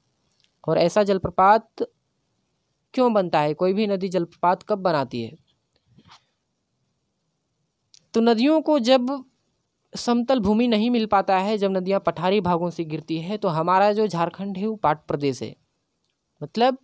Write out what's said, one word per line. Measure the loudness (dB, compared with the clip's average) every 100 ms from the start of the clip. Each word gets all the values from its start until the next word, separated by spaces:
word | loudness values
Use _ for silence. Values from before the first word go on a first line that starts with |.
| _ _ _ _ _ _ -2
और | 2
ऐसा | 2 2
जलप्रपात | 0 0 -2 2 4 4 0 -8 -10 _ _ _ _ _ _ _ _ _ _
क्यों | 0 2
बनता | 2 2 0
है? | 0
कोई | 0 -2
भी | 0 -2
नदी | -2 -4
जलप्रपात | -4 -6 _ 0 0
कब | -2 -4
बनाती | 0 -2 -2 -6
है? | -10 -14 _ _ _ _ _ _ _ -20 _ _ _ _ _ _ _ _ _ _ _ _ _ _ _ _ _ _ _
तो | 0
नदियों | 2 2 2 2
को | 2 0
जब | 4 2 2 -6 -12 _ _ _ _ _ _
समतल | -8 -2 0 0 0
भूमि | 2 2 2
नहीं | 0 0
मिल | 0 0
पाता | 0 2 0
है, | 0 -2
जब | -2
नदियाँ | -2 -2 -2
पठारी | -2 -2 0 0
भागों | 0 0 -2
से | -6
गिरती | -8 -8 -6 -8
है, | -6 -4
तो | -2
हमारा | -2 2 2 2
जो | 2 -2
झारखंड | -2 -4 -4 -10 -6
है | -6
वो | -2
पाट | -2 -2 -4
प्रदेश | -4 -2 -4
है, | -10 -14 _ _ _ _ _ _ _ _
मतलब | -10 0 0 0